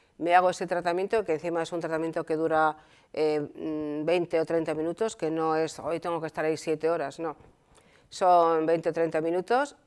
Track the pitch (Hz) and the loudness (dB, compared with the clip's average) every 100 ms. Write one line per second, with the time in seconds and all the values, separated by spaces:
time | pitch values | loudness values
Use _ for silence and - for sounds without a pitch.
0 | _ - 165 175 180 175 175 175 175 175 | _ -6 4 4 4 0 -4 -2 -2 -2
1 | 202 226 185 156 165 170 165 175 160 160 | 0 -2 0 -2 -2 -4 -4 -4 -4 -4
2 | 165 165 160 156 160 156 156 151 - _ | -2 -4 -4 0 2 2 2 0 -10 _
3 | _ - 156 151 147 - 156 156 151 147 | _ -2 0 0 -4 -8 -6 -6 -4 -4
4 | 156 175 170 165 160 165 156 156 160 170 | 0 0 0 -2 0 -2 -2 -4 -4 -2
5 | 220 - 156 160 160 160 160 - 139 165 | -4 -4 -4 -2 0 0 -2 -4 -6 -6
6 | - 165 156 - 156 156 - 156 156 170 | -4 -6 -6 -4 -2 -2 -2 -2 0 -2
7 | 143 - 165 143 - _ _ _ _ _ | -4 -6 -8 -8 -16 _ _ _ _ _
8 | _ - 185 175 165 165 160 165 165 160 | _ 2 6 8 6 4 2 0 0 0
9 | 165 160 165 180 180 247 285 - | 0 0 0 -2 0 0 0 -6